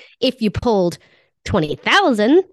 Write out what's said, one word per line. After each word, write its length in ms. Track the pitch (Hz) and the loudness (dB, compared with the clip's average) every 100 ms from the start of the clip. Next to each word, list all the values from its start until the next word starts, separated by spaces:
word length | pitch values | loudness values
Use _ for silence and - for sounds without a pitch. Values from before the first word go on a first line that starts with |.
| - - | -20 -4
If 220 | 262 - | -4 -2
you 80 | 214 | -4
polled 480 | - 247 208 175 165 _ _ _ _ | -4 -2 0 0 -4 _ _ _ _
twenty 320 | - 202 151 143 | -4 -4 -2 -6
thousand 680 | - 339 359 214 214 339 - | 0 2 2 0 2 2 0